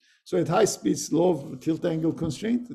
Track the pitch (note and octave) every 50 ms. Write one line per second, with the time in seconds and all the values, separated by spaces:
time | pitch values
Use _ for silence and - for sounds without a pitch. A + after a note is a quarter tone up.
0 | _ _ _ _ _ - F3 F#3 D#3+ C#3+ E3 A3 G#3+ - - - - G3+ F3 C#3
1 | - - - D#3 F3 F3+ E3+ C#3 C3+ - D3+ C3 - D#3+ D#3 D3+ - F3 E3 D#3+
2 | D#3+ E3 D3 - E3 D#3+ C3+ - G3 A3 A#3+ A#3+ A#3+ - -